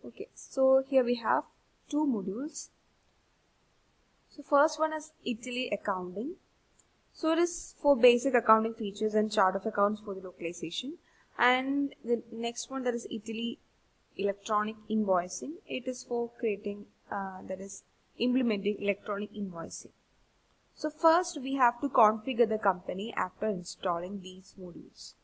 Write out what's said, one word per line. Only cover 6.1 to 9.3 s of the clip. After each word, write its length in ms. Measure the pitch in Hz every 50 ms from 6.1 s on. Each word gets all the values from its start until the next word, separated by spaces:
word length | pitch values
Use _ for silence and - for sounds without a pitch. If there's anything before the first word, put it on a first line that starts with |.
| 180 190 226 294 370 - _ _ _ _ _ _ _ _ _ _ _ _ _ _ _
So 180 | - - 311 330
it 60 | 320
is 360 | 349 339 339 - - - - -
for 160 | - 285 285
basic 380 | 233 226 254 240 240 240 277 262
accounting 400 | 240 233 - 220 220 220 226 226
features 400 | - 226 202 196 - 220 214 208
and 180 | 214 214 220